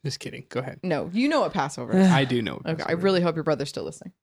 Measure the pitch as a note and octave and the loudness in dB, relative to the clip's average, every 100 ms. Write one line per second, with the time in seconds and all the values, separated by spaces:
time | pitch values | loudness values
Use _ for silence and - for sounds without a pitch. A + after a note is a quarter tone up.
0 | D3 - - - - A#2 C3 - F#3 D3 | -8 -8 -10 -12 -8 -8 -8 -8 -4 -2
1 | G2+ G3 C4+ D#4 F3+ F3 C#3 - B2 F#3 | -2 0 2 2 0 -2 -4 -6 0 6
2 | F#3+ D3+ C3+ B2 G#2+ B1+ - D#3+ - E3+ | 6 6 4 0 0 -6 -6 -4 -2 0
3 | G3 F#3 F3 D#3+ D#3 D3 C#3 - D#2+ - | 2 4 2 0 0 0 -2 -6 -8 -10
4 | - _ | -18 _